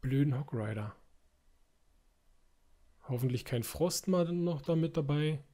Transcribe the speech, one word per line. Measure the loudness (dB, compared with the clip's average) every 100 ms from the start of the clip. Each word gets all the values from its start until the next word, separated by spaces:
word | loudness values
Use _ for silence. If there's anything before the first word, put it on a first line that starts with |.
blöden | 2 4 4 2
Hog | -2
Rider. | -4 -2 -4 -6 -10 -20 -20 _ _ _ _ _ _ _ _ _ _ _ _ _ _ _ -20 -20 _
Hoffentlich | -6 -2 0 -2 -2
kein | -4
Frost | -4 0 0 0 0
mal | 2 2
noch | 0 0 -2
da | 0 2
mit | 2 0
dabei. | 0 2 2 -2 -8